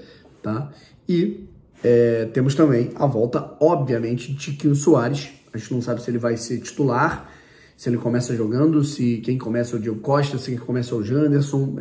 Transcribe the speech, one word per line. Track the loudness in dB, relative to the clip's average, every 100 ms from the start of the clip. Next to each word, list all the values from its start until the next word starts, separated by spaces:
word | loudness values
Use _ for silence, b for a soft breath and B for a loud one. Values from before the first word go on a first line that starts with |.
| B B B -12
tá? | -6 -6 -6 B B B -2
E, | 0 0 -4 -16 -20 -20 -2
é, | 4 6 6 2 0
temos | 0 2 4
também | 4 4 0 0
a | 0
volta, | 2 0 0 -4 0
obviamente, | 0 2 0 -2 -2 -4 -6
de | -10
Tiquinho | -8 -2 0 2
Soares. | 4 4 2 -4 -8 -18 _
A | -12
gente | -6
não | -6
sabe | -4 -6
se | -4
ele | -2
vai | 0 -2
ser | -4 -6
titular, | -6 -2 0 2 0 -2 B B B B B B
se | -2
ele | -2
começa | 0 0 0
jogando, | -2 0 2 4 4
se | 0 0 0 0
quem | -2 -2
começa | -2 -2 -2 -4
é |
o |
Diego | -4 -4
Costa, | 0 0 0 -4
se | -6
quem | -8
começa | -2 -4 -2 -4
é |
o |
Janderson. | 0 2 4 4 2 0 -2 -4